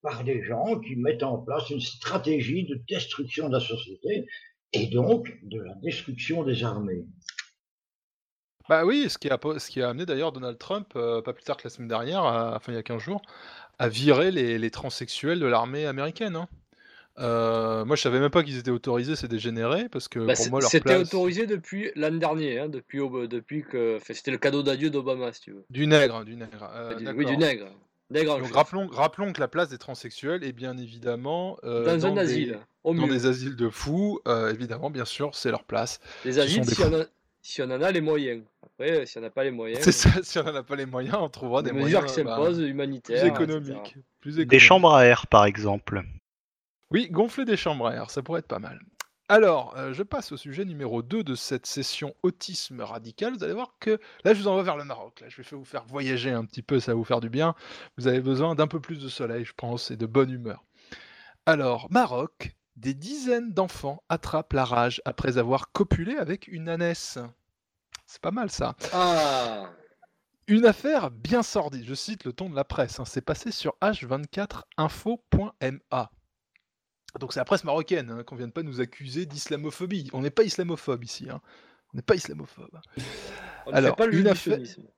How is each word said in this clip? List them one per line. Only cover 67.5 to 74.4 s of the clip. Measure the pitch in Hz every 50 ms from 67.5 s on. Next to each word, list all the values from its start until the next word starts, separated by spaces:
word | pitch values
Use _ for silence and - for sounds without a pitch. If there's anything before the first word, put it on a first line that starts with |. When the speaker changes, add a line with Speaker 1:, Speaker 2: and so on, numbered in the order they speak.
| _ _ _ _ _ _ _ _ _ - _
Speaker 2:
C'est | _ - -
pas | - 165
mal, | 190 247 240 196
ça. | - - 135 120 - _ - - -
Speaker 3:
Ah. | 180 180 180 170 160 151 143 135 131 123 117 110 104 95 90 85 - - _ _ _ - _ _ _ _ _ _ _ _
Speaker 2:
Une | - 208 220 240
affaire | 226 202 - - 285 311 269 190 139
bien | 120 110 113 147 208 240 226
sordide, | - - 202 156 147 135 127 117
je | 117 139
cite | - - - 214 202 -
le | 131
ton | 123 - 185 190
de | 156
la | 139 139
presse, | _ - - 135 113 - -
hein, | 127
c'est | - - 131
passé | 120 - 151 - - 240
sur | 208 - - 156 - _
H | - 202 214 - -
vingt-quatre | 120 175 175 151 - - 190